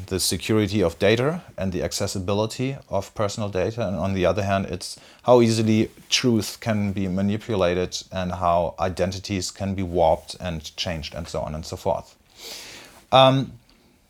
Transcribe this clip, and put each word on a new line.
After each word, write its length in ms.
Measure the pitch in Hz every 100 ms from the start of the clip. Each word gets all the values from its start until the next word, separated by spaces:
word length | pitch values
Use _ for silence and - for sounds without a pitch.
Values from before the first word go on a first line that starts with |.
| 95
the 120 | 92
security 640 | - 95 - 110 101 104
of 180 | 85 -
data 420 | 101 113 131 175 - -
and 140 | 95
the 120 | 90
accessibility 920 | 80 - 101 101 92 101 113 - 131 139 -
of 240 | 98 - -
personal 320 | 104 - 104
data. 400 | 95 92 117 104
And 80 | 92
on 180 | 95
the 120 | 95 90
other 180 | 95
hand, 220 | 98 98 98
it's 340 | 90 - - - -
how 180 | - 123
easily 480 | 117 110 110 110 - - -
truth 500 | - 127 113 95 -
can 320 | 120 104 101
be 160 | 95 95
manipulated 880 | 92 101 101 - 104 87 90 90 - -
and 220 | 95 90
how 420 | 87 90 85 82 -
identities 720 | 92 87 90 95 - 98 -
can 220 | - 98
be 100 | 98
warped 520 | 90 87 80 85 - -
and 340 | 92 80 - -
changed 400 | 95 82 73 -
and 140 | 85
so 100 | 78
on 160 | - 78
and 100 | -
so 120 | 95
forth. 380 | - - - _ _ - - - - - - - -
Um, 400 | 131 131 135 120 - _ _ _ _